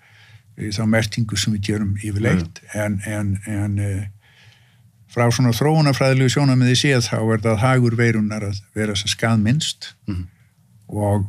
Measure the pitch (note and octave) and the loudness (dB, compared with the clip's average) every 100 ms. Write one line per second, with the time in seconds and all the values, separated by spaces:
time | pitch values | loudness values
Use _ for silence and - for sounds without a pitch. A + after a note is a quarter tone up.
0 | _ - - - _ - G#2+ G2+ A2 A2+ | _ -20 -20 -20 _ -10 -8 -4 0 0
1 | A2 - A#2 G#2 - G#2+ G2+ G#2+ G2+ G2 | 0 -4 -4 -2 -2 -2 -2 -2 -2 -4
2 | G#2+ G2+ A2+ F3+ E2 - - G#2 G#2 G2 | -4 -2 0 0 -2 -10 -10 -6 -4 -4
3 | A2 G#2 G2+ G2 - G#2 G#2 G2+ G2+ G2 | -4 -4 -4 -4 -4 -4 -2 -2 -2 -4
4 | G2+ - _ _ - _ _ _ _ _ | -8 -14 _ _ -20 _ _ _ _ _
5 | - - A#2+ A#2 B2+ A2+ C#3+ D#3 D3 C3 | -8 0 0 2 2 2 2 4 2 2
6 | C3+ C3 C3 D3 C#3+ C3 B2 B2 D3 B2+ | 2 4 2 2 2 4 4 4 4 2
7 | A#2 A2+ A2 A2 A2+ G#2+ B2+ C3 A#2+ A2+ | 0 -2 0 0 0 2 2 4 2 2
8 | A#2 A2 G#2+ G#2+ G2+ G2 - G#2+ G#2+ G2 | 2 2 -2 -4 -6 -8 -8 -6 -4 -4
9 | G#2 - A#2 A2+ G#2 D3+ - - - - | -4 -2 0 2 2 0 -2 -8 -14 -14
10 | - F#2 F2+ _ _ _ _ _ - G#2 | -8 -8 -8 _ _ _ _ _ -10 -4
11 | G#2 G2+ | 0 0